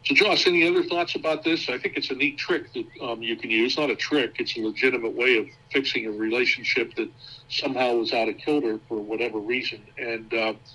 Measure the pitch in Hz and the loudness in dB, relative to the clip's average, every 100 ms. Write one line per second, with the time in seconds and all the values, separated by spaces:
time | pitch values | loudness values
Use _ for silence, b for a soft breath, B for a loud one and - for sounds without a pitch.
0 | - 277 208 170 - 175 165 180 170 175 | 4 4 6 4 4 4 4 4 2 0
1 | 170 - 156 156 165 160 - 123 135 - | -2 -2 -2 0 0 0 -2 -4 -4 -4
2 | - 127 143 139 - 165 - - - - | -6 0 -2 -2 -2 -2 -2 -10 -10 -10
3 | 120 113 117 113 113 113 120 147 147 107 | -8 -6 -4 -6 0 2 2 2 0 0
4 | - 147 117 - 117 117 110 104 131 127 | 0 0 0 -2 -6 -2 -4 2 2 2
5 | 113 - 127 117 98 - - 143 135 127 | -2 2 4 4 2 -10 -2 0 0 -2
6 | 110 107 110 120 123 - 113 123 113 - | -4 -4 0 2 2 0 0 0 -2 -4
7 | 110 - B B B - 143 127 127 120 | -6 -8 B B B -4 -2 0 2 2
8 | 110 120 113 104 - 147 120 110 - 110 | 0 0 0 -2 0 2 2 -2 -4 -6
9 | 104 110 117 107 107 123 - 113 - - | -4 -4 -2 -4 -2 -2 -2 -8 -16 -10
10 | 120 113 110 117 110 107 - | -6 -6 -4 -2 -2 -4 -12